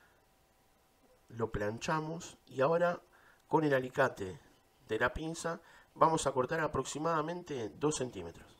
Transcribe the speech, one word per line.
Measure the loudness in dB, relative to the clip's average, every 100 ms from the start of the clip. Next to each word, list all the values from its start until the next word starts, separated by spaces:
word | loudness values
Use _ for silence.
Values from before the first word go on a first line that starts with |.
| _ _ _ _ _ _ _ _ _ _ _ _ _
lo | -6 -4
planchamos | -2 -4 -4 -2 -2 -2 -6 -10 -18 -10
y | 2
ahora | 4 6 4 0 -8 -20 -20 _ 0
con | 2
el | 4
alicate | 2 2 2 2 0 -8 -8 -16 _ _ _ -4
de | 0
la | 0
pinza | -2 -6 -4 -6 -6 -10 -20 -8
vamos | 2 4 4 0
a |
cortar | 0 0 0
aproximadamente | -2 -2 -4 -2 0 0 -2 -6 -6 -6 -6
dos | -2 0 0
centímetros. | -4 -6 -12 -14 -20 -20